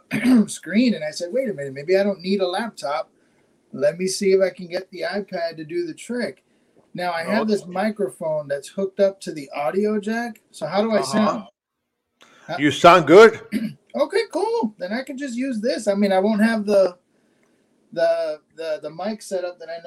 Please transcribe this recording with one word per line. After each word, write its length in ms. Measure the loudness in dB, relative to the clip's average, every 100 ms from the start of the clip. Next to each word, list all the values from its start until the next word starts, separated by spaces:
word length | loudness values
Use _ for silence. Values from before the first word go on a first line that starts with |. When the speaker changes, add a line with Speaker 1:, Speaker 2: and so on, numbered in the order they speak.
| -6 -2
Speaker 1:
<clears throat> 260 | 4 4 4
screen. 480 | -4 -2 2 2 0
And 80 | -4
I 60 |
said, 180 | -8 -6
"Wait 160 | -4 -4
a 40 |
minute, 200 | -6 -8
maybe 240 | -10 0 2
I 60 |
don't 160 | 2 -2
need 200 | -2 0
a 60 | 0
laptop. 600 | -2 -6 -8 -6 -6 -8 _ _ _ _ _ _
Let 260 | -2 -2 0
me 100 | -4
see 260 | 0 2
if 80 | 4
I 80 | 2
can 140 | -2 -10
get 240 | -10 -10
the 120 | -8
iPad 520 | -6 -6 -8 -6 -6 -8
to 60 |
do 220 | -8 -6 -6
the 60 |
trick." 500 | -10 -8 -6 -6 -8 _ _ _ _ _
Now, 200 | -8 -6
I 100 | -4
have 240 | -2 -2 0
this 140 | -2
Speaker 2:
Okay. 100 | -2
Speaker 1:
microphone 800 | -4 -4 -2 -6 -6 -6 -4 -4
that's 180 | -8 -8
hooked 320 | -6 -6 0
up 220 | 0 0
to 100 | -12
the 180 | -12 -10 -6
audio 440 | -2 0 0 -2
jack. 400 | -4 -6 -6 -10 _
So 160 | -12 -4
how 140 | -2
do 100 | 0
I 60 | 0
Speaker 2:
Uh-huh. 40 |
Speaker 1:
sound? 400 | 0 0 0 -2 -10 _ _ _ _ _ _ _ -20 _ -12
How 100 | 0
Speaker 2:
You 140 | 0
sound 360 | 6 8 8 10
good. 320 | 10 10 8 -6
Speaker 1:
<clears throat> 240 | -6 -6 -10 _ -4
Okay, 260 | -2 0 -2
cool. 440 | -4 -2 -2 -4 -6
Then 160 | -8
I 80 | -8
can 160 | -8 -10
just 180 | -10 -6
use 260 | -6 -4
this. 260 | -4 -2 -2
I 80 | 0
mean, 160 | 2
I 80 | 2
won't 240 | 2 2
have 200 | 2 0
the, 320 | 2 2 2 0 _ _ _ _ _ _ _ _ _
the, 480 | -2 0 0 -2 -8 _ -12
the, 240 | -8 -8
the 80 | -8
mic 280 | -8 -8 -8
setup 340 | -8 -8 -8 -10
that 100 | -14
I 140 | -12